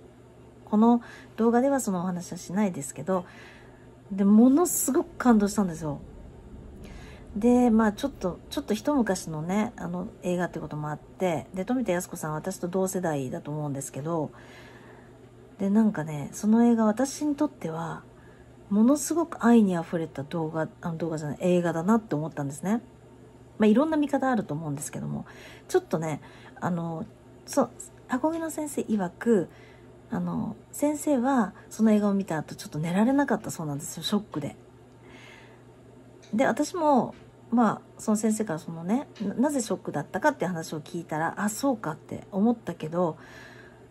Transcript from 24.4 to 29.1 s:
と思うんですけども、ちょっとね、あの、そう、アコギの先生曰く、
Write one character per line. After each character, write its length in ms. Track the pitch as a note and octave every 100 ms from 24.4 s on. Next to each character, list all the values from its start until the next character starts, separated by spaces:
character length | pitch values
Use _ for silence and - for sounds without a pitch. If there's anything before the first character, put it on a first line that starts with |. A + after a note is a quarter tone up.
と 120 | - D3
思 140 | D#3+
う 20 |
ん 40 | C#3
で 60 |
す 100 | -
け 80 | D3
ど 80 | D3
も、 200 | C#3+ - - - - -
ち 80 | F#4
ょ 40 |
っ 40 |
と 160 | - D#3+
ね、 220 | D#3+ D3 - - - -
あ 120 | E3+
の、 340 | F3 E3+ C3 - - - - -
そ 180 | -
う、 60 | - - - - -
ア 120 | C4
コ 120 | D#4
ギ 80 | E4
の 100 | D#4+
先 200 | D#4 D4+
生 120 | -
曰 280 | - G#3+
く、 400 | F3